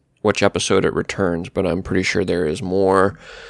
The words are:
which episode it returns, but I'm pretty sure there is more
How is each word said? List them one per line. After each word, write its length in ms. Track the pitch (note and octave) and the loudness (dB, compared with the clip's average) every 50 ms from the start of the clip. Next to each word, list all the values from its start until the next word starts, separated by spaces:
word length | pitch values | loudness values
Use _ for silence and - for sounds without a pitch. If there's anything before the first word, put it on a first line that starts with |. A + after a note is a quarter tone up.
| _ _ _ _ | _ _ _ _
which 200 | - G#2+ G2 - | -2 -2 0 2
episode 420 | G2+ G2 - - - - G2 F#2+ - | 2 0 0 0 0 2 2 2 2
it 80 | F2 | 2
returns, 560 | - - - - - - G2 F2 E2+ E2 F2+ G2+ | 0 -2 -4 -4 -4 -2 -2 0 -2 -2 -6 -6
but 180 | - G2 F#2 | -4 -4 -2
I'm 160 | F2 E2+ F#2 | -2 -2 -4
pretty 200 | F#2+ - G2+ F#2 | -4 -2 -2 -2
sure 220 | F#2 - - F#2+ F#2+ | 0 0 0 -2 0
there 220 | F#2 F#2 F2 E2 | 0 0 0 0
is 160 | D#2 D#2 - | -2 -2 -4
more 560 | - F2+ F#2 G2 G2 F#2+ F#2+ F#2+ F#2 G2+ - - - - - - - | -4 -2 0 2 4 4 4 4 4 2 0 -4 -18 -20 -20 -20 -20